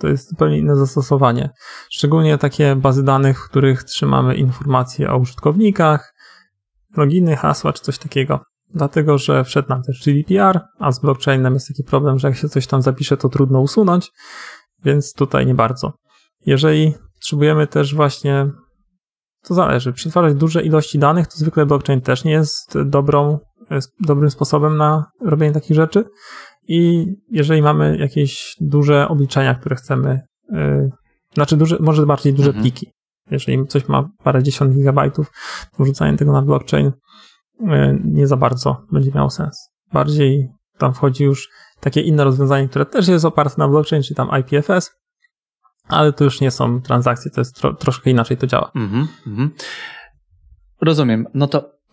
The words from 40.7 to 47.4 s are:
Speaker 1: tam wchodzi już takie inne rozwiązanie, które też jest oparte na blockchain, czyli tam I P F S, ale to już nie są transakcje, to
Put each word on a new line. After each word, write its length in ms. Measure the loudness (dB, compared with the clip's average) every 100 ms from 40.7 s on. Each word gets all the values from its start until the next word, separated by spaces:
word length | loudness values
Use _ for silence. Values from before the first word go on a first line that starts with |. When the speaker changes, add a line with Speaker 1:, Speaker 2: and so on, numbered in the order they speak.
| -4
Speaker 1:
tam 160 | -4
wchodzi 300 | 0 0 2
już 240 | 0 0 -6 _ -20 _
takie 200 | -4 -2
inne 240 | 2 2
rozwiązanie, 440 | 2 2 2 0 0
które 180 | -2 -2
też 220 | 0 2
jest 160 | 2
oparte 300 | 2 0 -2 0
na 100 | 0
blockchain, 340 | 2 2 -2
czyli 120 | -2 -4
tam 120 | -4 -4
I 40 |
P 120 | 0 -2
F 140 | 0
S, 200 | -2 -2 _ _ _ _ _ _ _ _ _ -4
ale 240 | 0 2
to 120 | 2
już 160 | 0 2
nie 100 | -2
są 300 | -2 -2 -4
transakcje, 500 | -2 0 0 -2 -6
to 100 | -6